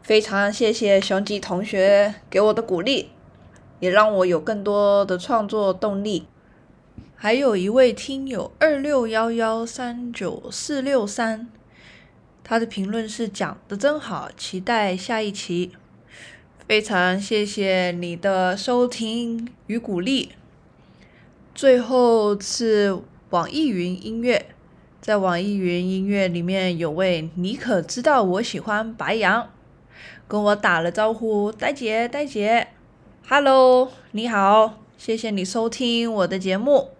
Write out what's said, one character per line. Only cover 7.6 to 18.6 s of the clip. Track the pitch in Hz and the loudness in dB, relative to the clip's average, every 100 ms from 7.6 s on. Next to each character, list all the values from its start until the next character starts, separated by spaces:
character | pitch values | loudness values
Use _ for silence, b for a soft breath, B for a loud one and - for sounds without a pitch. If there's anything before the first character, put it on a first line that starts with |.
| 185 | 2
位 | 247 254 | 4 4
听 | 208 - 269 269 | 4 -8 -8 -6
友 | 220 - - | -8 -8 0
二 | 311 285 | 2 2
六 | 277 277 226 | 0 0 0
幺 | 220 226 | 0 0
幺 | 233 226 226 233 | 0 -2 -2 -6
三 | - 247 240 240 | -8 -10 -8 -10
九 | 233 185 - - | -6 -6 -8 -12
四 | - - 285 | -12 -6 -4
六 | 262 269 202 | 0 0 0
三， | 202 226 220 233 - _ B B B B B _ _ | -4 -4 -4 -12 -20 _ B B B B B _ _
他 | - 226 | -2 -2
的 | |
评 | 226 196 190 | -2 -6 -4
论 | 226 220 | -4 -6
是 | 220 220 | -6 -8
“讲 | 190 170 - _ | -4 -8 -8 _
得 | 202 | -2
真 | 269 302 | 0 0
好， | 285 160 - | -6 -10 -10
期 | - - 185 | -14 -10 -8
待 | 190 233 202 185 | -2 0 0 -4
下 | 190 226 | -4 -4
一 | 214 | -4
期”。 | 196 - 175 180 - _ _ _ B B B B _ - | -8 -6 -4 -4 -10 _ _ _ B B B B _ 0
非 | 214 | 0
常 | 214 190 180 185 | 2 2 2 2
谢 | 202 214 | 0 -2
谢 | 208 208 190 185 180 | -2 -2 0 2 0
你 | 175 175 170 | -2 -6 -4
的 | 196 190 185 | 0 2 0
收 | 202 | -2